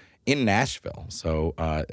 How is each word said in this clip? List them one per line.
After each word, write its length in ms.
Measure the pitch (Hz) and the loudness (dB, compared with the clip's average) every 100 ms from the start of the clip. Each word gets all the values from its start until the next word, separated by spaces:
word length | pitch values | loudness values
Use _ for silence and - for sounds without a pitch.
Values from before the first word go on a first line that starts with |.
| - _ | -20 _
in 200 | - 143 | 0 2
Nashville. 600 | 117 101 135 - - - - | 4 4 2 -2 -10 -10 -12
So, 460 | - 85 78 80 - | -6 -2 0 0 -2
uh, 280 | 80 78 - | -2 -2 -4